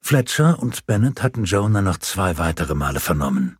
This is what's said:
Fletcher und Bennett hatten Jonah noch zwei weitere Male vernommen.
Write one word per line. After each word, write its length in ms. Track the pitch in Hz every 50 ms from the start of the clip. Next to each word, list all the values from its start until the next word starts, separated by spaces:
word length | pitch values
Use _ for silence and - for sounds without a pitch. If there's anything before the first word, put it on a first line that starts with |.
Fletcher 580 | - - 143 135 123 - - - 151 165 170 -
und 260 | - 123 - - -
Bennett 380 | - - 101 110 135 127 - -
hatten 220 | 131 - 120 107
Jonah 360 | 87 101 101 101 107 107 101
noch 160 | 98 95 87 -
zwei 400 | - - - 104 95 92 85 78
weitere 380 | 82 82 80 - 85 73 78
Male 240 | 71 71 71 69 67
vernommen. 580 | - - 82 73 69 69 67 65 64 62 - _